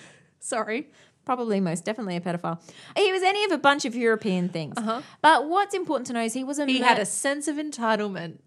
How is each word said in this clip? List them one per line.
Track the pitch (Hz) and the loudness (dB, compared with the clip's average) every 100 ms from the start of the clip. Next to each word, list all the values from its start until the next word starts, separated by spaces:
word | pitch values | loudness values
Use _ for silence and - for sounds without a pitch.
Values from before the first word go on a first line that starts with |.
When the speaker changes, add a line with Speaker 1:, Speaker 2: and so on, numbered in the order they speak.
| - - _ _ | -20 -20 _ _
Speaker 1:
Sorry. | - 233 208 233 311 _ _ _ | -6 -4 -2 -4 -6 _ _ _
Speaker 2:
Probably | - 247 233 196 | -4 -2 0 2
most | 185 170 | 2 -2
definitely | 202 226 202 175 | -4 -6 -4 -4
a | |
pedophile. | 180 170 170 165 - - - - | -4 -4 -4 -8 -12 -20 -6 0
He | 392 | 2
was | 370 | 4
any | 370 403 | 2 2
of | 415 | 0
a | 294 | 4
bunch | 277 277 | 4 2
of | 262 233 | 0 0
European | 233 220 220 185 180 | 0 2 0 0 -2
things. | 170 156 - | -4 -6 -4
Speaker 1:
Uh-huh. | 220 233 - - | -4 -4 -8 4
Speaker 2:
But | 302 294 294 | 6 6 4
what's | 370 403 | 0 0
important | 381 311 269 247 | -2 -2 -4 -2
to | |
know | 233 | -4
is | 226 | -2
he | 254 | -4
was | 262 285 | -6 -2
a | 277 | 0
Speaker 1:
He | 262 | 4
Speaker 2:
mer- | 254 | 4
Speaker 1:
had | 220 | 4
a | 196 | 2
sense | - 277 285 294 | -2 -2 -2 -4
of | 294 | -4
entitlement. | 302 254 226 220 208 185 170 - | -6 -4 0 0 -2 -6 -10 -12